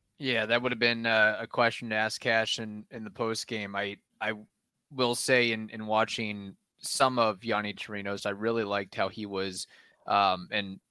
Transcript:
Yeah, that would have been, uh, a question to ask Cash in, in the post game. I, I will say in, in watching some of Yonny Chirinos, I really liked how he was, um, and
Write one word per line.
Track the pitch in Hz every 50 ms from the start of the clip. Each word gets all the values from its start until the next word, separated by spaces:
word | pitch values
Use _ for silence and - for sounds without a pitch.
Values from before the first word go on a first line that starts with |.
| _ _ _ -
Yeah, | 143 131 120 113 107
that | 107 117 120
would | 123 127
have | 123 110
been, | 120 120 117 117 117
uh, | 117 113 110 107 107 107 101
a | 113
question | - - 127 120 113 - - 123 113
to | 107
ask | 107 110 110 - -
Cash | - 123 113 113 110 - - -
in, | 113 107 107 107 107 -
in | - 117 110
the | 104
post | 92 - 117 113 113 113 -
game. | - 117 107 104 98 98
I, | 98 101 101 101 - _ _ _ -
I | 107 107 110 104 107 - _ _ _ _ _ _ _ -
will | 143 127 127 120 120
say | - - - 131 123 120 117
in, | 113 110 110 107
in | 117 110 107
watching | 107 107 110 113 110 - - 113 107 104 101 98 98 92 _ _ _ _
some | _ - - - - 139 131 127
of | 123 113 110 101 92
Yonny | 117 113 107 107 104 104 101
Chirinos, | - - - 104 101 98 101 101 101 -
I | 104
really | 98 101 107 113 113 117 107
liked | 101 101 101 98 98 -
how | - 98 95
he | - 110 107
was, | 101 98 95 95 95 92 92 - - - - - _ _ _ -
um, | 104 104 101 101 95 92 90 90 80
and | 107 104 101 95 95 - _ _